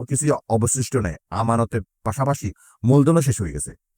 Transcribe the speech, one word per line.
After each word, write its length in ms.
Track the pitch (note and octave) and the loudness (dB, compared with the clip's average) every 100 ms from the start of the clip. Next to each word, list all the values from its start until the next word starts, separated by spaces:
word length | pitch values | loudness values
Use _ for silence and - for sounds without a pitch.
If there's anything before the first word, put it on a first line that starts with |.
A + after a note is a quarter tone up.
| B2 | -6
কিছুই 220 | C3 D3 C3+ - | -2 0 -2 0
অবশিষ্ট 460 | A2+ A#2 C3+ B2 B2+ | 0 0 -2 -2 -2
নেই। 200 | F#2+ D2+ - | -2 -6 -8
আমানতের 520 | F#2+ A2+ A#2 A2+ A#2 - _ | -4 0 2 0 -2 -6 _
পাশাপাশি 500 | A2+ A2 C3+ C#3+ - - _ - | -8 -2 -2 -2 -6 -10 _ -4
মূলধনও 380 | A2+ C#3+ C#3 E3 | 4 4 6 4
শেষ 200 | C#3 - | 2 -2
হয়ে 120 | F2 | -4
গেছে। 220 | C#2+ - - _ | -6 -10 -16 _